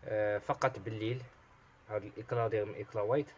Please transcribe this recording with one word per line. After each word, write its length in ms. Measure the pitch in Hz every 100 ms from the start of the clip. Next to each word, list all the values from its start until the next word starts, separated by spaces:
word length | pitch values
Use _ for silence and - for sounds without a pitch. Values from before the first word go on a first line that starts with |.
آه، 340 | - 107 104 104
فقط 420 | - - 135 123
بالليل. 440 | 101 110 110 127 - - - - - - -
هاد 140 | 107
الاكلاديرم 720 | 101 - 113 120 117 110 104 98
اكلا 260 | 110 113
وايت 300 | 104 135 143